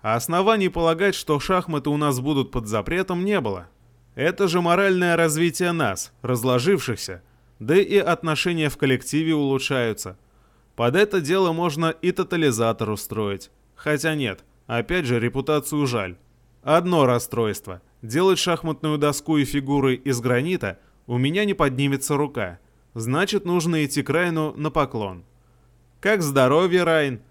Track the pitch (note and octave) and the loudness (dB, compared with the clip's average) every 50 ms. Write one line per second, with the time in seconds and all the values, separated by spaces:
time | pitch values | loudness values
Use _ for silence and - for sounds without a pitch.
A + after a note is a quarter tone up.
0 | - G#2+ A2 A#2+ - - E3 F3 F#3+ G#3 A3+ G#3+ F#3+ F3+ - E3+ E3 E3 E3 D#3+ | 0 0 0 0 0 0 0 2 4 4 2 2 2 0 0 2 2 2 2 2
1 | G3 G3+ F#3 - - - D3+ C#3+ - - F#3+ F3+ F3 - D#3+ D3 C3 D3 D3 D3 | 2 0 0 -2 -2 -2 -2 -2 0 0 0 0 0 -2 -4 -2 -2 -2 -2 0
2 | D3+ D3 C3+ B2 C3 C#3+ D#3 C#3 B2+ C3+ - B2+ A2+ G#2 G#2+ G#2+ G2+ - E3 F3+ | 0 0 0 0 -2 0 0 0 0 -2 -4 -6 -4 -2 -4 -4 -2 -2 -2 -4
3 | F#3+ - F#3 F3 F#3 G3+ G#3 F#3+ C3 G#2+ G2 F2+ E2+ - _ _ _ _ _ _ | -2 -2 -2 -2 -2 0 0 0 0 -2 -6 -6 -10 -16 _ _ _ _ _ _
4 | _ _ _ - C3 E3+ F3+ - G3+ F3+ D#3+ F3+ F3 E3+ E3+ F#3 G3+ G3 F#3+ F3+ | _ _ _ -2 -2 -2 0 0 0 2 2 2 2 2 2 4 4 2 2 2
5 | F3+ F3 E3+ E3+ E3+ D#3+ D3 D#3 E3+ E3+ - - F#3 F3 E3+ E3 D3 G#2+ F#2+ - | 2 2 2 2 2 2 2 0 0 0 0 0 -2 -2 0 0 0 -2 -2 -4
6 | - - _ _ - A#2+ B2+ A#2+ A2+ B2+ B2 B2 A#2+ F3 G3+ D#3+ - - A2+ - | -8 -12 _ _ -4 -2 -2 0 0 2 2 2 2 2 2 0 0 -4 -6 -6
7 | - - F#2 F2 - _ _ _ _ _ _ _ A2 A2+ D#3 F#3+ G3+ - - G3+ | -8 -12 -12 -16 -18 _ _ _ _ _ _ _ -2 2 4 4 4 4 2 2
8 | F3+ E3 E3+ - - E3 D3+ C#3+ - F#3 F3 E3 D#3 D3 - - - C#3 C3 B2+ | 2 2 0 0 0 -4 -2 0 0 -2 0 0 -2 -2 -2 0 0 2 2 0
9 | - - - D3 D#3+ D#3+ D#3+ D3+ C#3+ C#3 C3+ C3+ C3 - C#3+ B2+ A#2+ A2+ G#2+ - | -2 -2 -2 -2 0 2 0 0 2 0 0 0 -2 -2 -2 0 0 -2 -2 -4
10 | - F#2+ F#2 _ _ _ _ _ _ _ _ _ _ _ _ - A#2 A#2+ C3 F#3 | -8 -12 -12 _ _ _ _ _ _ _ _ _ _ _ _ 0 0 2 4 4
11 | G#3+ G#3 G3+ F#3+ D#3 C3+ F3 F#3+ F#3+ F3 E3 E3 E3+ F3 C#3+ D3+ E3 E3 D3+ - | 2 4 2 -2 0 0 2 2 2 2 2 0 -2 -2 0 0 -2 -2 -2 0
12 | - F3+ F3 - F#3 - F#3 E3+ D#3+ C#3+ A#2 G#2+ A#2 A2+ A2 - A2+ G#2+ G#2+ G2+ | -2 -2 0 0 -2 -2 0 2 2 2 2 2 0 0 0 0 -2 -4 -4 -6
13 | - - G2 G#2+ G#2+ G2+ G2 F#2 - - _ _ _ _ _ - - D3+ D3+ C#3+ | -6 -8 -6 -4 -4 -4 -4 -6 -10 -18 _ _ _ _ _ -10 -4 -4 -2 0
14 | D3 E3 D#3 D3+ C#3 A2 F#2 - _ _ _ _ _ - A#2 A#2+ A2+ - F3 F3+ | 0 -2 -2 -2 -4 -4 -6 -8 _ _ _ _ _ -4 -4 -4 -2 -2 -2 -2
15 | D#3+ B2 B2 A#2 A2 A#2+ - C3+ C3 D#3 D3+ D3 C#3+ - D#3 D3 D3 C3 A#2+ A2+ | 0 0 0 0 0 -2 -2 -4 -2 0 0 0 0 -2 -2 -2 0 0 0 -2
16 | G2 F#2 F2 _ _ _ _ _ _ _ _ _ _ C3+ D3+ E3+ F3 F3+ F3+ D#3+ | -4 -4 -8 _ _ _ _ _ _ _ _ _ _ 2 2 2 4 2 4 4
17 | C#3 B2 B2 A#2+ - - - A#2 A2+ G#2+ G2 - - - F2+ F2+ _ _ _ _ | 4 4 4 2 -2 -2 -2 0 0 0 -2 -4 -8 -14 -16 -16 _ _ _ _
18 | - A2 A2+ D3+ F#3 F#3+ F#3 - - F3+ E3+ D#3+ - E3 D3+ B2+ - D#3 D3+ D3+ | -12 -4 0 2 4 4 4 2 2 -2 -2 -2 -2 -6 -6 -4 -2 -2 0 2
19 | D3 D3 C#3 - - - D#3+ D3+ C#3 C3 - C#3+ C#3 C3 C#3+ C#3+ C3+ C3+ C3 - | 0 0 0 -2 -2 0 2 2 2 2 -2 -4 -2 0 0 2 2 2 0 0
20 | - C#3 C3 A#2+ A#2 B2+ B2+ A#2+ C#3 E3+ F#3 F3 - G2+ F2+ - _ _ _ _ | -2 -2 -2 0 0 2 2 2 2 0 -2 -2 -4 -6 -8 -8 _ _ _ _
21 | _ - B2 A#2+ B2+ C#3 D#3+ G3 G#3+ G3+ F#3+ - D#3+ C#3 C3 B2 C#3+ C#3 C#3 C#3 | _ -4 -2 0 0 0 2 0 0 0 2 2 0 0 2 0 0 0 0 -2
22 | C#3 - D3 C#3 D3 D3 C3+ A#2+ G#2 F2+ F2 F#2 _ _ _ _ _ _ _ A2+ | -2 -2 0 0 0 -2 -2 -6 -6 -6 -8 -14 _ _ _ _ _ _ _ -8
23 | A2+ A#2 C3 D#3 G3 G3 G#3 G3+ G3 F3 F3 F3+ D#3 F3 E3+ D#3 D3+ C3 - D3 | -4 -2 0 0 0 0 0 -2 -2 0 0 0 0 0 0 0 0 0 -2 -4
24 | C3+ - C#3+ E3 F3 F3 E3 D#3+ D#3 D3+ - - D3 D#3 C3 D#3+ C#3+ C3 - A#2 | -2 0 0 0 0 0 0 -2 -2 -4 -4 -6 -6 -4 0 0 -2 -2 -2 -6
25 | G#2 G2 F#2 F2 - _ _ _ _ _ _ _ _ _ _ _ _ _ _ _ | -6 -6 -8 -12 -20 _ _ _ _ _ _ _ _ _ _ _ _ _ _ _
26 | - F#3+ A3 G3+ E3+ C#3+ C#3 C3+ C3 B2+ C#3 D#3+ F#3 F#3 F3 F#3 F3 E3 E3 D#3+ | 0 0 0 2 0 0 2 4 4 6 6 4 4 4 2 2 2 4 2 2
27 | D3 C#3 B2+ G#2+ - _ | 2 0 -4 -8 -12 _